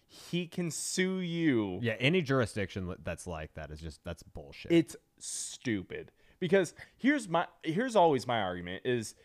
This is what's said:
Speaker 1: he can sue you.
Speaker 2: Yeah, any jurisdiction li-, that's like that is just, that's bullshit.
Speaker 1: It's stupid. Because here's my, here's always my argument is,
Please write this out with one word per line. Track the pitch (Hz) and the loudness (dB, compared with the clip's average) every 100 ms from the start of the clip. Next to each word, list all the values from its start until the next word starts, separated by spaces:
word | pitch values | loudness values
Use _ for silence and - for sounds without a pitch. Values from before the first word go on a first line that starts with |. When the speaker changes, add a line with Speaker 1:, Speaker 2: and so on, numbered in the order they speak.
| _ | _
Speaker 1:
he | - - 175 170 | -20 -4 -4 -4
can | - 170 | -4 -4
sue | - - - 185 185 | -4 -4 0 0 0
you. | 180 170 165 120 101 90 | -2 2 4 4 2 0
Speaker 2:
Yeah, | 117 110 | -2 2
any | 127 185 | 2 2
jurisdiction | 135 135 110 110 98 101 90 | 4 2 2 0 -4 -4 -6
li-, | - | -6
that's | 85 85 - | -8 -8 -6
like | 80 78 | -8 -8
that | - 73 | -10 -12
is | 76 | -10
just, | 82 - | -12 -10
that's | 85 85 | -10 -10
bullshit. | - - 71 - - | -12 -16 -16 -10 2
Speaker 1:
It's | 170 160 - _ _ | 4 4 -2 _ _
stupid. | - - - - 127 104 90 78 - _ _ - | -12 -10 -10 -8 -2 -2 -4 -10 -12 _ _ -6
Because | 180 190 175 - - _ | 2 4 2 -4 -20 _
here's | 254 294 208 | 2 2 2
my, | 165 - - | 0 -2 -6
here's | 160 160 262 214 | -4 -2 2 6
always | 170 135 127 | 6 6 2
my | 120 | 0
argument | 92 90 87 92 - | 0 -4 -6 -4 0
is, | 123 107 - | 0 -2 -10